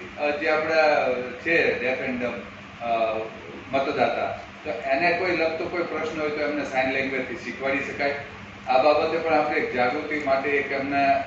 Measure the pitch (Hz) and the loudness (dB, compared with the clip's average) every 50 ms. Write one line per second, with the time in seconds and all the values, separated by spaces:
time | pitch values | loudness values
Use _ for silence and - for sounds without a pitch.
0 | - - - 147 147 147 147 147 156 156 156 151 156 160 160 160 151 151 147 139 | -10 -12 -6 -2 -2 -2 0 0 2 2 2 2 2 2 4 4 6 6 4 4
1 | 135 127 123 123 123 - - - - 165 160 151 139 - - - 123 127 131 135 | 2 2 0 -2 -4 -6 -8 -6 -2 2 2 4 4 2 2 0 0 -2 -2 -2
2 | 139 127 123 123 123 120 - - - - - - - - - - 117 117 117 113 | -2 -4 -4 -2 -4 -4 -4 -6 -10 -12 -14 -16 -16 -16 -12 -8 -2 0 2 2
3 | 113 110 110 110 113 110 - - - 110 107 104 - - 131 135 135 147 147 131 | 2 0 0 -2 -4 -6 -8 -12 -14 -14 -14 -14 -10 -2 0 0 0 0 2 2
4 | 117 - - 110 - - - - - - - - - 156 147 - 135 135 135 165 | 2 2 2 0 -2 -2 -4 -6 -10 -14 -16 -10 -8 -6 -6 -4 0 0 2 4
5 | 170 175 170 180 185 180 170 160 160 160 160 165 175 165 180 175 165 151 151 135 | 4 2 2 2 2 0 2 2 2 0 0 -2 -4 -4 -2 -2 -2 -2 -2 -4
6 | 127 - 156 156 151 151 151 151 147 147 147 147 135 123 131 131 131 131 135 135 | -4 -4 -2 -2 -2 -2 -2 -2 -2 -2 -2 -2 -4 -2 0 0 0 2 0 0
7 | 131 135 135 131 127 123 117 - - 123 - - 135 135 139 143 143 - - - | 0 0 -2 -4 -4 -4 -8 -8 -8 -8 -8 -4 -2 -2 -2 -2 -2 -4 -4 -2
8 | 143 143 143 - - - - - - - - - - - 127 - 139 151 151 151 | -2 -2 -2 -2 -6 -10 -12 -14 -16 -16 -16 -12 -2 2 4 6 6 6 6 6
9 | 160 160 160 170 - 165 156 151 151 151 156 151 139 - 131 123 123 123 147 151 | 4 2 0 0 2 4 4 4 4 2 2 0 0 0 2 2 2 2 2 0
10 | 147 151 151 147 131 135 135 135 139 147 143 139 - - 143 139 139 143 143 139 | -2 -2 -4 -2 2 2 2 2 2 2 0 0 0 0 -2 -4 -2 0 2 2
11 | 139 139 135 135 - | 4 4 4 2 0